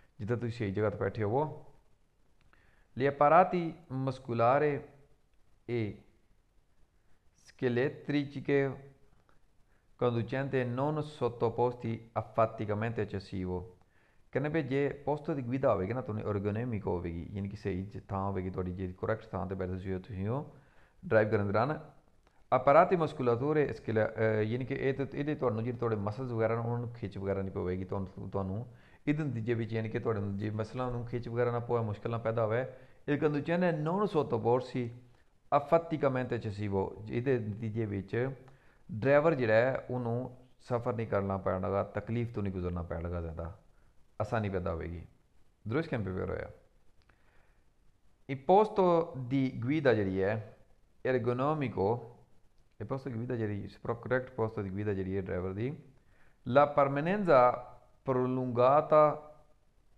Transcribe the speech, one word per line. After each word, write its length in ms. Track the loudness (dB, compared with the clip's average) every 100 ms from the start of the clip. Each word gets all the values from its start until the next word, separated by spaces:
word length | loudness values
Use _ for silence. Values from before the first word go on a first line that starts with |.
| -20 -8
ਜਿੱਥੇ 160 | -4 -2
ਤੁਸੀਂ 220 | -2 -4
ਸਹੀ 140 | -2
ਜਗ੍ਹਾ 180 | 0 0
'ਤੇ 80 | 0
ਬੈਠੇ 260 | -4 -2
ਹੋਵੋ। 420 | -2 0 -2 -8 -18 -20 _ _ _ _ _ _ _ -20 _ _ _ -2
Gli 80 | 0
apparati 640 | 4 6 8 6 2 -2 -6 -8 -4 -4
muscolare 760 | -4 -4 2 4 4 2 -2 -8 -20 -20 _ _ _ _ _ -6
e 240 | -4 -4 -6 -18 _ _ _ _ _ _ _ _ _ _ -20 _ _
scheletrici 1040 | -20 -2 0 2 0 -2 -4 -2 -2 -6
che 300 | 0 2 2 -4 -14 -20 -20 _ _ -20 _ _ _ _ _ -2
conducente 640 | 0 0 -2 -4 -2 0 0
non 380 | 0 -2 -2
sottoposti 1080 | -6 -2 -2 0 -2 2 0 0 -6 -6 -6 -6
affaticamente 840 | -2 2 2 0 -4 -2 -2 -2 -4
eccessivo। 560 | -6 -6 -6 -4 -6 -8 -18 _ _ _ _ _
ਕਹਿੰਦੇ 180 | -4 -2
ਵੀ 140 | -2
ਜੇ 400 | 0 0 -2 -2 -4
posto 300 | -4 -4 -4
di 80 | -4
guida 200 | 0 2
ਹੋਵੇਗੀ 260 | 2 0
ਨਾ, 80 | -4
ਤੁਹਾਨੂੰ 300 | -4 -4 -2
ergonomic 500 | -2 -2 -2 -4 -4 -2
ਹੋਵੇਗੀ, 420 | -4 -4 -6 -8
ਯਾਨੀ 160 | -8 -8
ਕਿ 60 | -6
ਸਹੀ 280 | -4 -4
ਜ-, 180 | -6 -10 -6
ਥਾਂ 180 | -4 -2
ਹੋਵੇਗੀ 240 | -4 -4
ਤੁਹਾਡੀ, 220 | -4 -6
ਜੇ 220 | -6 -8 -4
ਕਰੈਕਟ 280 | -4 -4 -4
ਥਾਂ 200 | -8 -6
'ਤੇ 100 | -4
ਬੈਠੇ 180 | -6
ਤੁਸੀਂ 200 | -6 -4
ਹੋ, 60 | -6
ਤੁਸੀਂ 280 | -6 -6 -4
ਹੋ 280 | -4 -6 -16 -20 -20 -20 _ 4
ਡਰਾਈਵ 240 | 4 6
ਕਰਨ 180 | 2 2
ਦੌਰਾਨ। 320 | 2 2 -2 -10 -20 _ _ _ _ -2 2
Apparati 460 | 6 8 8 4
muscolature 640 | 0 0 2 2 2 2 0
schele-, 480 | -2 0 2 2 2
ਅਹ, 240 | 2 2
ਯਾਨੀ 240 | 0 -2 -4
ਕਿ 100 | -2
ਇਹ 180 | -2
ਤੇ, 140 | -2 -4
ਇਹਦੇ 220 | -4 -4 0
ਤੁਹਾਨੂੰ 280 | 0 0
ਜਿਹੜੇ 140 | -4 -2
ਤੁਹਾਡੇ 180 | -2 0
ਮਸਲਜ਼ 380 | -2 -4 -4
ਵਗੈਰਾ 200 | 0 0
ਨੇ, 60 | 0
ਉਹਨਾਂ 200 | -2 -4
ਨੂੰ 100 | -6
ਖਿੱਚ 280 | -8 -8 -4
ਵਗੈਰਾ 240 | -2 -2
ਨਹੀਂ 100 | -2
ਪਵੇਗੀ, 320 | -4 -2 -4
ਤੁਹਾਨੂੰ, 460 | -4 -6 -6 -10 -6
ਤੁਹਾਨੂੰ 380 | -4 -4 -4 -8 -16 -20 -8 -4
ਇਹਦੇ 160 | -2
ਨਤੀਜੇ 300 | -2 -4 -2
ਵਿੱਚ 200 | -2 -2
ਯਾਨੀ 160 | -4 -4
ਕਿ 100 | -4
ਤੁਹਾਡੇ 200 | -2 -2 -2 -4
ਜੇ 140 | -4
ਮਸਲਾਂ 420 | -4 -4 -4 -4
ਨੂੰ 140 | -4 -6
ਖਿੱਚ 240 | -6 -4
ਵਗੈਰਾ 220 | 0 0
ਨਾ 80 | 0
ਪਵੇ, 200 | 0 0
ਮੁਸ਼ਕਿਲ 320 | 0 -4 -4
ਨਾ 60 | -4
ਪੈਦਾ 280 | -2 0 2
ਹੋਵੇ। 200 | 0 -2 -8 -20 -10 -2
Il 80 | 0
conducente 560 | 2 0 0 2 2 0
non 160 | 0 0
sottoporsi 840 | 0 0 0 0 2 2 0 -4 -4 -8 -20 -20 _ _ 0 0
affaticamente 800 | 4 2 4 0 0 0 -2 -2
eccessivo, 760 | -4 -4 -2 0 0 -4 -6
ਇਹਦੇ 280 | -2 0 0
ਨਤੀਜੇ 460 | 0 -6 -4 -4 -2
ਵਿੱਚ 440 | -4 -4 -4 -4 -6 -16 -20 -20 -20 -12
ਡਰਾਈਵਰ 420 | 0 6 6 6
ਜਿਹੜਾ 200 | 4 6
ਹੈ 320 | 6 6 2 -4
ਉਹਨੂੰ 480 | -4 -2 -2 -4 -12 -20 -14
ਸਫ਼ਰ 320 | -4 -2 -2
ਨਹੀਂ 140 | -4 -2
ਕਰਨਾ 300 | 0 0 -2
ਪੈਣ 240 | -2 -2
ਲੱਗਾ, 220 | 0 0
ਤਕਲੀਫ 500 | -2 -4 -4 -4 -4
ਤੋਂ 100 | -4
ਨਹੀਂ 100 | -4
ਗੁਜ਼ਰਨਾ 280 | -2 -4 -4
ਪੈਣ 200 | -4 -6
ਲੱਗਾ 200 | -6 -6
ਜ਼ਿਆਦਾ, 380 | -6 -8 -10 -12 -20 -20 -20 -20 -12 -6
ਆਸਾਨੀ 280 | -4 -2 -2
ਪੈਦਾ 220 | -2 -2
ਹੋਵੇਗੀ। 300 | -4 -6 -10 -14 _ _ -20 -20 _ -4
ਦਰੁਸਤ 220 | -4 -2
ਕਿਵੇਂ 360 | -4 -4 -4 -4
ਹੋਇਆ? 260 | -6 -8 -14 _ _ -20 -20 _ _ _ -20 -20 _ _ _ _ _ -20 _ -10
ਇਹ 60 | -2
posto 720 | 4 6 6 4 4 4 2 -4
di 300 | -2 0 0 -2
guida 340 | -2 2 4 4
ਜਿਹੜੀ 280 | 4 2
ਹੈ 340 | 0 0 -6 -16 -20 -20 _ _ 0
ergonomico, 880 | 0 0 0 0 0 -2 0 0 -2 -6 -20 -20 -20 -20 _ _ -12
ਇਹ 40 | -8
posto 260 | -6 -6
di 80 | -6
guida 160 | -4 -2
ਜਿਹੜੀ 340 | -2 -4 -8 -10 -6
correct 360 | -6 -2 -2 -2
posto 360 | -4 -2 -2
di 60 | -4
guida 240 | -2 -2
ਜਿਹੜੀ 240 | -2 -2 -2
ਹੈ 40 |
ਡਰਾਈਵਰ 320 | -2 -2 -4
ਦੀ, 240 | -4 -4 -6 -14 -20 _ -20 -20 _ 2
la 160 | 6 6
permanenza 920 | 6 4 2 0 2 6 8 8 4 -6 -18 _ _ -2
prolungata 1080 | 0 2 0 0 4 6 6 6 8 8 4 -8 -20 -20 _ _ _ _